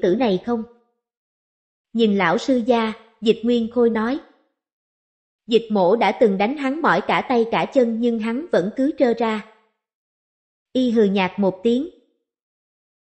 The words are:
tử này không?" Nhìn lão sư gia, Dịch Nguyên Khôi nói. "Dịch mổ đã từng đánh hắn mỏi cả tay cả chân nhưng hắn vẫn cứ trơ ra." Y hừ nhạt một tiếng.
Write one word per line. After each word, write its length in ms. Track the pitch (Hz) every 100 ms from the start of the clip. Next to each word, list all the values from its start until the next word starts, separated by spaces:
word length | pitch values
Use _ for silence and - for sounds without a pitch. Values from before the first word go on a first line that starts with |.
tử 120 | 196
này 280 | 214 247 185 233
không?" 160 | 233 220 _ _ _ _ _ _ _ _ _ _ _ _
Nhìn 260 | 226 220 196
lão 200 | 175 202
sư 180 | - 254 220
gia, 260 | 233 220 208 - _
Dịch 200 | 220 208
Nguyên 280 | 233 240 226
Khôi 200 | 247 233
nói. 300 | 220 226 302 - _ _ _ _ _ _ _ _ _ _ _ -
"Dịch 200 | 214 226
mổ 260 | 208 175 233
đã 160 | 202 220
từng 180 | 226 190
đánh 180 | 208 302
hắn 260 | 269 302
mỏi 180 | 294 247 -
cả 200 | 170 -
tay 180 | 240 226
cả 160 | 180 170
chân 260 | 277 233 226
nhưng 180 | 240 226
hắn 280 | 220 240 339
vẫn 180 | 220 190 -
cứ 140 | 269 311
trơ 160 | 254
ra." 400 | 226 226 214 - _ _ _ _ _ _ _ _ _ _ _ _
Y 180 | 254 254
hừ 140 | 226
nhạt 280 | 202 202 180 -
một 240 | 196 185
tiếng. 280 | 233 240 330 - _ _ _ _ _ _ _ _ _ _